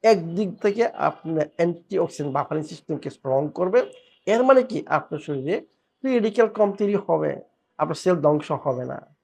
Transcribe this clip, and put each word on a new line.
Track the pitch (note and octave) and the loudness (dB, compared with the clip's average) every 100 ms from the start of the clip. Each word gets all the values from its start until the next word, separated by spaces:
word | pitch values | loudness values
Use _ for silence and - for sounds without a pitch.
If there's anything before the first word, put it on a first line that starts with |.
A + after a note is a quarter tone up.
একদিক | A3 G#3 E3 E3+ G3+ - | 6 4 2 -4 -4 -2
থেকে | G#3+ G3+ A#3 | -2 0 -2
আপনার | - - - D#3+ D#3+ D3+ - | 0 -2 -2 -4 -2 -2 0
অ্যান্টিঅক্সিডেন্ট | F3 E3+ _ F#3+ F3 - D3 | -2 -2 _ -2 -2 -4 -4
বাফারিং | C#3 C3+ D3+ | -4 -2 -4
সিস্টেমকে | D3+ E3 - D3 C#3 | -6 -14 -8 -6 -6
স্ট্রং | - C3+ C3+ D3+ | -10 -2 0 -2
করবে। | D3+ F#3 A3+ - - _ _ - | -2 2 2 0 -8 _ _ 0
এর | A3+ | 2
মানে | B3+ C4 | 6 6
কি? | B3 D#3 - | 4 -6 -2
আপনার | D3 - D#3 | -2 -2 -10
শরীরে | D3+ C#3+ C3+ G#3+ - _ _ _ | -6 -6 -2 -4 -6 _ _ _
ফ্রি | C4 | 0
রেডিক্যাল | B3 A3 G#3+ A3 | 0 0 2 0
কম | G#3+ G#3 | 2 0
তৈরি | G3 G#3 G3+ G3+ | 2 0 0 0
হবে, | D#3+ D3+ C3+ - _ _ - | 0 0 -4 -12 _ _ -6
আপনার | D3+ | -4
সেল | D#3 F#3 F3 | 0 0 2
ধ্বংস | D3 D3+ D3+ | 4 2 -2
হবে | C#3+ D3 B2 | -4 -2 -4
না। | B2+ C3+ - _ | -6 -10 -14 _